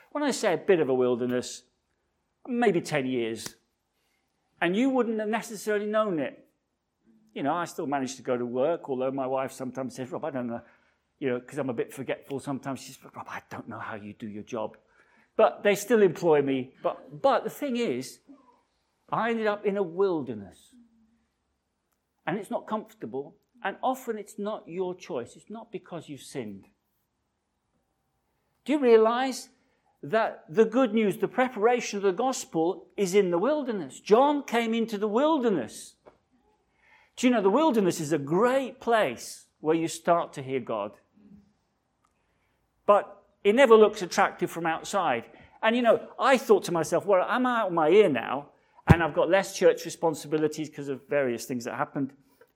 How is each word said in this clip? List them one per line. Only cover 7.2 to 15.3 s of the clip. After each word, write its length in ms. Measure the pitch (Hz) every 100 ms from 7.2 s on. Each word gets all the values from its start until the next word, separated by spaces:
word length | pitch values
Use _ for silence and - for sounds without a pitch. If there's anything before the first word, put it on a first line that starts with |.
| _
You 100 | -
know, 100 | 139
I 120 | 165 165
still 220 | - 156
managed 300 | 139 131 -
to 60 |
go 140 | 117 123
to 80 | 120
work, 440 | 123 139 165 156
although 220 | 131 131
my 140 | 135 131
wife 260 | 135 131
sometimes 440 | - 131 123 131 -
says, 160 | 127
"Rob, 140 | 156 139
I 40 |
don't 180 | 131 123
know," 140 | 117 - _ _ _ _ -
you 120 | 139
know, 100 | 123
'cause 180 | 123 139
I'm 120 | 135
a 40 |
bit 200 | 120 147
forgetful 460 | - 123 143 - 139
sometimes. 420 | - 135 143 131
She 100 | -
says, 120 | 135 - -
"Rob, 120 | -
I 140 | - -
don't 180 | - -
know 120 | 110
how 160 | - 107
you 180 | 104
do 140 | 104 110
your 160 | 101
job." 340 | 98 117 107 - _ _ _ _ _